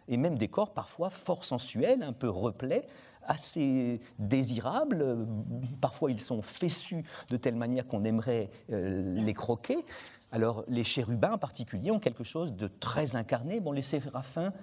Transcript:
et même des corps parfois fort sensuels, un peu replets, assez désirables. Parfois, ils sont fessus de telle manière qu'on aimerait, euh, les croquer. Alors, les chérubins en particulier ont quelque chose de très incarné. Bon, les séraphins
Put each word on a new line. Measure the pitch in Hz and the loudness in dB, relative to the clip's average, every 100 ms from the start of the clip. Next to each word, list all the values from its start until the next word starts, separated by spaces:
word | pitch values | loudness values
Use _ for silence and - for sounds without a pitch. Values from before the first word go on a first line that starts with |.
| - | -2
et | 120 | 2
même | 170 131 | 2 2
des | 104 | 2
corps | - 208 | 2 0
parfois | - - - 180 | -2 -8 -4 -4
fort | - - 170 | -4 -4 -2
sensuels, | - 123 - 110 180 262 | 0 -4 -2 2 4 4
un | 151 | 2
peu | 120 123 | -2 0
replets, | 92 113 104 131 196 - - - - | 2 0 0 0 0 -2 -16 -20 -14
assez | - 156 - 165 139 131 123 117 - - | -4 -2 -2 2 4 4 2 0 -6 -4
désirables. | 104 135 123 113 120 220 302 180 135 117 110 107 117 120 127 139 | 2 4 4 0 0 0 2 2 2 2 -2 -4 -4 -4 -6 -2
Parfois, | 135 - 151 | -2 2 0
ils | 113 | 0
sont | - 117 | -2 -4
fessus | - - 175 - - 170 160 - - | -4 -2 0 0 -2 -6 -6 -12 -4
de | 123 | 0
telle | 131 | 2
manière | 117 117 127 123 | 0 0 0 0
qu'on | 107 | 0
aimerait, | 110 113 117 117 95 - - | 4 2 2 0 0 -8 -4
euh, | 107 92 95 92 | -2 0 0 0
les | 90 107 | 2 2
croquer. | 104 - 117 - 311 - - - - - | 0 0 -2 0 -2 -2 -12 -16 -20 -4
Alors, | 113 113 110 - | 2 2 2 -2
les | 120 | 0
chérubins | 110 135 110 117 175 | 2 0 0 2 2
en | 226 | 2
particulier | 135 - 233 196 156 | -4 -6 -6 -2 0
ont | 220 | 2
quelque | 127 120 | 2 0
chose | 117 160 170 | -6 -4 -4
de | 98 101 | -2 -4
très | - 120 123 147 | -4 -2 0 0
incarné. | 117 113 120 143 220 | -2 0 0 0 -2
Bon, | 160 | -2
les | 139 | -2
séraphins | 135 151 143 131 135 165 185 - | 0 -2 -2 -8 -6 -2 -2 -4